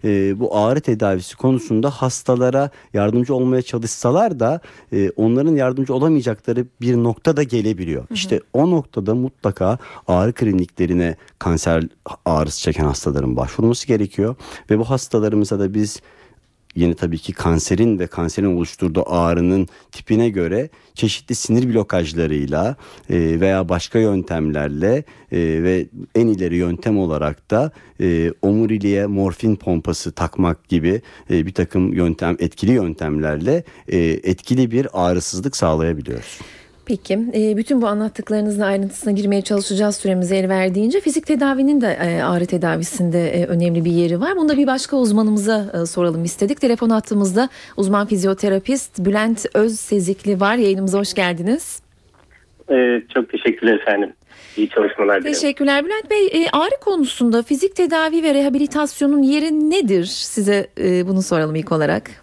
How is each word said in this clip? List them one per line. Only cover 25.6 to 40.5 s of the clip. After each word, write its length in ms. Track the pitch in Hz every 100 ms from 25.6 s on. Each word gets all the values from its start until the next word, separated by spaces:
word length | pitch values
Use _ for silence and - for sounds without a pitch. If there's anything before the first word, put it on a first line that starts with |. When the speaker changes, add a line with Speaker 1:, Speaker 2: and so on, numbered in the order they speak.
Speaker 1:
ve 240 | 90 92 - 98 90
en 120 | 113 117
ileri 300 | 101 90 87
yöntem 420 | 87 85 113 104
olarak 520 | 90 76 76 76 _
da, 220 | 107 151 - - -
e, 320 | 92 82 82 -
omuriliğe 640 | 98 107 113 107 101 98 101
morfin 500 | 98 98 87 110 104
pompası 560 | - 85 - 85 87
takmak 560 | - 85 - 90 82 _
gibi, 320 | 87 80 104 - - -
e, 160 | 87 82
bir 80 |
takım 380 | 98 87 95 92
yöntem, 440 | 90 85 80 85 85
etkili 340 | 85 - 95
yöntemlerle, 920 | 123 90 76 80 76 76 76 85 165 165 - -
e, 100 | 92
etkili 720 | 82 80 92 90 - 127 127
bir 160 | 113 135
ağrısızlık 640 | 98 90 90 - 92 117 -
sağlayabiliyoruz. 840 | 85 78 82 78 65 60 - - - - - _ -
Speaker 2:
Peki, 300 | 190 - 196 233
e, 220 | 226 214 214
bütün 260 | 226 269
bu 40 | 226
anlattıklarınızın 760 | 208 214 - - 214 208 202
ayrıntısına 520 | 202 196 196 - 214
girmeye 300 | 202 202 202
çalışacağız 540 | 190 208 196 196 208 202
süremiz 360 | 196 185 180
el 160 | 190
verdiğince. 520 | 185